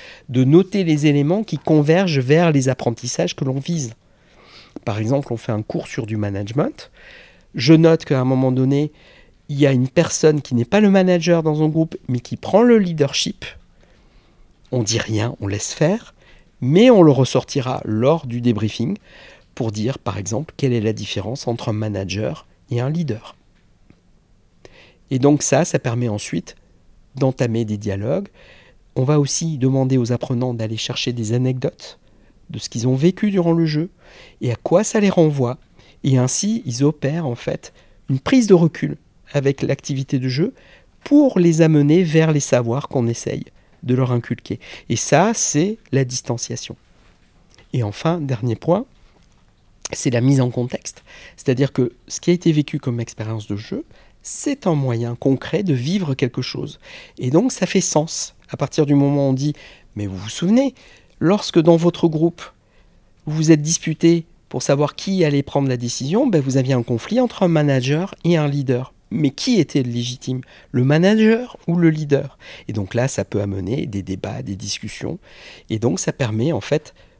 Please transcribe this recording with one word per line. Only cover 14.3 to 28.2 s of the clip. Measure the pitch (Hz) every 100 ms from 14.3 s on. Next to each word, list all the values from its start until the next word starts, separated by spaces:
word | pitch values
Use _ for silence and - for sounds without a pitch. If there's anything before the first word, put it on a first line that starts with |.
| _ _ _ _
On | 127
dit | 107 113
rien, | 113 107 113 -
on | 101
laisse | 101 -
faire, | - 156 214 - _ _ - _ _
mais | 123 165 247
on | 220
le | 160
ressortira | 131 127 131 - 139 123 -
lors | - 107 123 160 131
du | 120
débriefing | 120 104 107 - 120 202 _ - - - _
pour | - 113
dire, | 107 107 135
par | - 101
exemple, | 98 113 156 -
quelle | 135
est | 120
la | 107
différence | 107 107 - 101 131 -
entre | - -
un |
manager | 107 107 101 95 95 107 156 - _ -
et | 120
un | 127
leader. | 160 156 104 - - _ _ _ _ _ _ _ _ _ _ _ _ - - - _ -
Et | 131
donc | 143 147
ça, | - 135
ça | 175 143
permet | 131 120 120
ensuite | 104 - - - - _ _ _ _ _ 131
d'entamer | 135 127 120 113
des | 113 104
dialogues. | 107 98 107 170